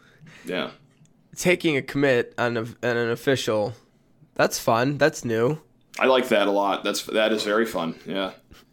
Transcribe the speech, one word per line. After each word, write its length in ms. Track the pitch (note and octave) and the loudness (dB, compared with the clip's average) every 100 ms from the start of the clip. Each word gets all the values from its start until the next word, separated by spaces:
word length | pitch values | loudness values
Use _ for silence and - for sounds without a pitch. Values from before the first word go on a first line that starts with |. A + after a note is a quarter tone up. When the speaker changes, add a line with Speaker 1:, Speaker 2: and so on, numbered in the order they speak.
| _ _ - - - | _ _ -20 -16 -8
Speaker 1:
Yeah. 260 | F2+ C2+ - _ _ _ _ _ - | -6 -6 -10 _ _ _ _ _ -4
Speaker 2:
taking 400 | F3+ F3+ E3+ C#3 | 0 2 0 -2
a 40 | |
commit 500 | B2+ C#3 C#3+ A#2+ - - | -2 0 2 2 0 -2
on, 180 | A#2+ A#2 | -2 -2
a, 40 | |
on 360 | A#2 - A#2+ A#2+ | -6 -4 -2 0
an 140 | A#2 | -2
official, 640 | A#2 - B2+ - G#2+ G2+ A2 _ _ _ _ _ | -2 0 0 0 -2 -2 -6 _ _ _ _ _
that's 240 | - D#3 - | 0 0 0
fun. 380 | - A2+ C3 C#3 | 0 2 0 2
That's 260 | D3 - | 0 0
new. 360 | A#2+ A2+ A#2+ D#3 - _ _ - | -4 0 0 -2 -10 _ _ -2
Speaker 1:
I 80 | B2+ | 2
like 200 | C3 B2 | 2 2
that 180 | G#2+ G2+ | 2 2
a 40 | |
lot. 320 | G2+ G2 - | 2 0 0
That's, 200 | G#2 G2+ | -2 -4
that 280 | - G#2+ A2 | -2 0 2
is 120 | G#2+ | 0
very 220 | G#2 G#2+ A2+ | 0 0 0
fun. 280 | F2+ E2+ E2 - | -2 -6 -8 -8
Yeah. 260 | F#2+ F#2+ - _ - _ | -6 -6 -8 _ -20 _